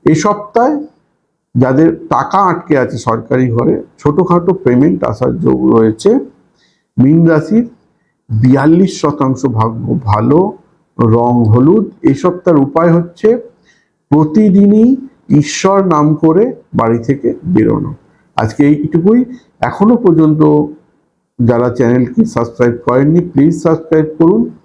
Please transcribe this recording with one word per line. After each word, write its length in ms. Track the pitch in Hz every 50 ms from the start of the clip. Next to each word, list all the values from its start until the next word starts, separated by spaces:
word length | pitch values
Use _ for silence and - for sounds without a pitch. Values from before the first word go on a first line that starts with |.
| _ 180
এই 60 | 160
সপ্তাহে 720 | 151 - 214 202 208 - - - 233 240 269 311 294 - - _ _ _ _ _ _ _ _ _ _ _ _ _
যাদের 500 | 123 131 127 131 139 160 165 165 - - -
টাকা 300 | 139 123 135 - - 185
আটকে 400 | 202 185 165 175 - - 151 135
আছে 200 | 127 123 - 117
সরকারি 520 | - 123 110 117 113 - 123 127 127 123
ঘরে, 320 | 113 117 117 - - - - - _ _
ছোটখাটো 540 | - - - - 180 175 175 175 170 180 185
পেমেন্ট 500 | 185 - 127 123 123 139 165 190 180 -
আসার 340 | 117 113 - 127 131 127 -
যোগ 380 | - - 131 - - 127 120
রয়েছে। 340 | 113 113 107 107 - - 196 226 285 - - _ _ _ _ _ _ _ _ _ _ _ _ _ -
মীন 280 | 123 135 156 165 165
রাশির 420 | 165 160 151 156 - 208 226 240 233 - _ _ _ _ _ _ _ _ _ _ _
বিয়াল্লিশ 680 | 113 110 117 127 131 135 135 156 165 175 196 180 - -
শতাংশ 460 | - 151 143 - 143 131 135 131 -
ভাগ্য 520 | 131 - 110 110 113 113 117 - 127 127 - -
ভালো, 480 | 107 104 104 110 120 143 165 190 208 - - _ _ _ _ _ _ _ -
রং 460 | 120 113 110 117 120 120 123 120 117
হলুদ। 460 | 107 107 120 127 151 190 220 196 - - _ -
এই 120 | - -
সপ্তাহের 460 | - - 180 180 180 - 185 170 147
উপায় 320 | 139 139 139 160 165 175 165
হচ্ছে 440 | 170 170 175 - - - 214 233 247 - - _ _ _ _ _ _ _ _ _ _ _ _
প্রতিদিনই 880 | 139 151 156 151 - 214 214 208 180 196 202 202 208 214 226 247 269 262 262 - _ _ _ -
ঈশ্বর 580 | 143 147 147 - - - - 190 196 196 196
নাম 280 | 185 165 151 147 151 156
করে 400 | 151 - 160 160 185 226 262 - - _ _ -
বাড়ি 240 | - 117 113 117 117
থেকে 360 | 117 - 139 - - - - - -
বেরোনো। 480 | - - - 110 113 113 107 - - - - _ _ _ _ _ _ _
আজকে 300 | - 110 110 - - 147
এইটুকুই। 580 | 143 151 147 147 - - 165 165 196 226 247 254 247 - - _ _ _ _
এখনো 360 | - 120 - - 196 214 247
পর্যন্ত 460 | 233 240 190 160 156 160 156 156 156 151 151 147 151 151 151 - - _ _ _ _ _ _ _ _ _ _ _ _ 123
যারা 240 | 113 123 117 123 123
চ্যানেলকে 540 | 117 - 113 117 120 127 123 117 - - -
সাবস্ক্রাইব 500 | - - 120 117 113 - - 123 120 117 117 -
করেননি, 360 | - 123 131 139 147 160 175
প্লিজ 420 | 170 180 - 135 139 156 - - -
সাবস্ক্রাইব 440 | 170 160 160 - - 165 160 156 156 156 -
করুন। 320 | 165 165 196 226 233 - - - _